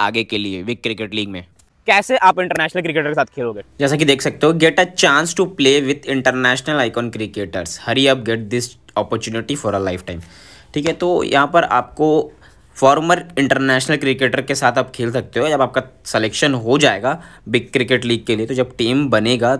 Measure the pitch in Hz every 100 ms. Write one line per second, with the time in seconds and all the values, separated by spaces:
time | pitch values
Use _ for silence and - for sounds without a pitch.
0 | 104 113 107 107 101 95 104 117 120 104
1 | 107 107 101 90 85 _ _ _ - 202
2 | 208 254 185 185 180 170 156 180 151 151
3 | 147 151 127 - 120 104 - - 139 151
4 | 151 139 147 - 151 165 160 151 185 -
5 | 180 143 170 - 175 - 135 143 135 139
6 | - 135 127 127 127 127 156 147 117 120
7 | 117 110 104 107 95 95 85 - - 117
8 | 135 131 113 113 107 120 117 - - 107
9 | 104 113 113 113 113 143 104 98 95 90
10 | - 85 85 - - - - 151 160 165
11 | 180 175 - 139 147 170 - 123 - -
12 | 156 156 - - - _ _ - 135 147
13 | 165 180 170 139 131 135 135 131 131 151
14 | 139 131 135 185 143 135 127 127 123 -
15 | 120 120 90 117 151 143 123 131 - -
16 | - 113 110 - 147 127 113 147 135 98
17 | 123 170 - - 107 117 - - 120 123
18 | 117 113 - 110 113 127 127 - 117 135
19 | 139 107 113 123 117